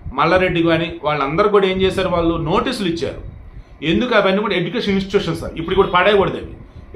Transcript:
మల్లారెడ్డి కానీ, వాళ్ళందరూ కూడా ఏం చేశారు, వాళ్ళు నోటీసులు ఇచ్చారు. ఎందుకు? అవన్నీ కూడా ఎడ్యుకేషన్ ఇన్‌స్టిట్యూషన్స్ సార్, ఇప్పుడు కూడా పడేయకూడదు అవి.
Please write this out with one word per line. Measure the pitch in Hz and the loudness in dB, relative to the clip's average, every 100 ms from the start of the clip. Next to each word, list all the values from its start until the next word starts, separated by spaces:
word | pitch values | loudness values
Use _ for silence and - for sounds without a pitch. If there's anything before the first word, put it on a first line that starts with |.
| - | -8
మల్లారెడ్డి | 131 160 185 185 170 | 0 2 4 2 2
కానీ, | 165 160 170 170 | 2 2 -2 -4
వాళ్ళందరూ | 147 147 139 160 208 | -4 -2 -2 2 4
కూడా | 202 190 | 4 4
ఏం | 185 | 2
చేశారు, | 190 185 180 | 0 0 0
వాళ్ళు | 175 170 165 | 0 0 0
నోటీసులు | 151 208 240 247 185 | 0 0 0 -2 -2
ఇచ్చారు. | - 117 85 - - - - - - 147 | -2 -6 -8 -14 -16 -18 -20 -20 -8 -2
ఎందుకు? | 202 247 220 | 0 2 2
అవన్నీ | 196 190 | 2 2
కూడా | 208 180 | 0 -2
ఎడ్యుకేషన్ | 175 240 202 | -2 -4 0
ఇన్‌స్టిట్యూషన్స్ | 196 190 196 170 156 | -2 0 -2 -2 -4
సార్, | - 151 | -6 -8
ఇప్పుడు | 165 185 | -2 0
కూడా | 190 | 2
పడేయకూడదు | 180 202 208 170 120 | 4 4 4 2 -2
అవి. | 87 - - - - | -10 -16 -20 -20 -10